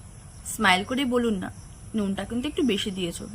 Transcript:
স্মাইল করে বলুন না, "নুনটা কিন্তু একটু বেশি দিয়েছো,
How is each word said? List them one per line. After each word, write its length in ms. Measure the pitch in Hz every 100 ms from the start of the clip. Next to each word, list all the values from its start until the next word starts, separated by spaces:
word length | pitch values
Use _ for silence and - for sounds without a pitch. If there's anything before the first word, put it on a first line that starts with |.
| - - - - -
স্মাইল 380 | - 202 180
করে 220 | 202 254 269
বলুন 280 | 247 233
না, 180 | 196 - - - - - 220
"নুনটা 300 | 196 196 202
কিন্তু 220 | 233 285
একটু 160 | 330
বেশি 280 | 269 202 214
দিয়েছো, 360 | 190 175 170 -